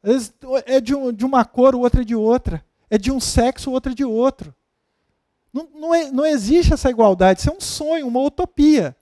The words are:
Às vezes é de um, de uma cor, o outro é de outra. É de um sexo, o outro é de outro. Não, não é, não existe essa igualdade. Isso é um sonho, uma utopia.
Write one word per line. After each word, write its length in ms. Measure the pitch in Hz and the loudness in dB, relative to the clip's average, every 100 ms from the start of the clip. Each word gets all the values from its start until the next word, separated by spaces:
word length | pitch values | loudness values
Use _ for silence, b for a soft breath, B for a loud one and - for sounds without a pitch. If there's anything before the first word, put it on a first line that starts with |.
Às 100 | 196 | 0
vezes 220 | 262 220 _ 262 262 226 | -2 -2 _ -6 -6 0
é 140 | 262 | -2
de 140 | 233 | 0
um, 180 | 285 262 | -4 -4
de 120 | 220 | -4
uma 200 | 254 269 | 0 0
cor, 300 | 226 - 262 | 0 2 2
o 60 | 254 | 4
outro 220 | 247 262 | 0 0
é 20 | |
de 100 | 226 | 0
outra. 500 | 233 214 247 - 160 _ _ _ | -2 0 0 -2 -8 _ _ _
É 100 | 214 | -2
de 120 | 202 | -2
um 100 | 269 | -4
sexo, 500 | - - 240 262 - | -2 0 0 -2 -6
o 20 | |
outro 200 | 254 262 | -6 -6
é 20 | |
de 100 | 240 | -6
outro. 500 | 269 220 254 - 165 135 _ _ _ _ _ _ _ _ _ | -4 0 0 -2 -18 -20 _ _ _ _ _ _ _ _ _
Não, 160 | 254 320 | -12 -12
não 200 | 302 320 | -12 -2
é, 160 | 339 302 | -2 0
não 160 | 262 311 | -2 0
existe 460 | 294 196 330 339 | -2 2 2 4
essa 180 | 311 262 | 2 0
igualdade. 500 | 233 220 185 185 190 | 2 2 4 4 4
Isso 100 | - | 0
é 20 | |
um 80 | 370 | -4
sonho, 460 | - - 302 330 269 | -10 -6 -4 -2 -2
uma 140 | 240 | -2
utopia. 720 | 277 - 359 - 294 302 156 - | -2 -2 -8 2 4 4 0 -8